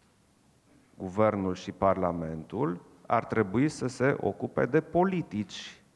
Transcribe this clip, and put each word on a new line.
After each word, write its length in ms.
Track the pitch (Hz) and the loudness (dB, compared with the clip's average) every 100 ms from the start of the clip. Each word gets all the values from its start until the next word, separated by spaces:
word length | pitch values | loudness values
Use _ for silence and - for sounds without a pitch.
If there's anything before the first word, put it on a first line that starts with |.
| _ _ _ _ _ _ _ _ _ - | _ _ _ _ _ _ _ _ _ -12
guvernul 560 | 95 95 107 101 95 | -6 2 2 4 0
și 180 | 90 - | -2 -6
parlamentul, 1120 | - 95 92 90 87 80 80 78 98 151 175 - - - | 2 4 4 2 0 -4 -8 -8 -4 -2 -4 -10 -14 -2
ar 200 | 113 - | 0 0
trebui 440 | 113 98 113 147 | 0 0 2 0
să 180 | - 127 | -2 -6
se 300 | - 131 - | 0 0 2
ocupe 460 | 101 - 123 - 131 | -2 -2 -4 0 2
de 160 | 151 | 2
politici 1000 | 156 170 190 185 - 202 190 - - - _ | 0 2 2 0 -4 -4 -6 -8 -16 -18 _